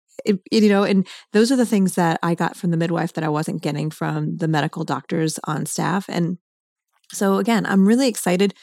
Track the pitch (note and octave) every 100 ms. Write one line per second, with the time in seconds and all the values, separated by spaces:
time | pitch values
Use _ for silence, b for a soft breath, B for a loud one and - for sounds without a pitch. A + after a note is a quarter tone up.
0 | _ - - F#3+ - A3 G#3+ G3 G3+ G3
1 | F#3 B B G#3 A#3 C4+ A#3 G#3 F#3+ F#3+
2 | E3+ E3 E3+ E3+ E3 - F#3 E3 E3 E3+
3 | E3 - D#3+ D3+ D#3+ E3 D#3+ D3 D3+ D3+
4 | D#3+ D#3 D3+ E3 E3 D#3 D3+ - D#3+ C3+
5 | - F3 D#3+ - - D3+ D3+ - D3+ F#3
6 | - - E3+ F3+ _ _ _ _ _ _
7 | _ - G3 G3 G3 A3+ F3 G3 G3 A#3
8 | C4+ G#3+ - F3+ G3+ -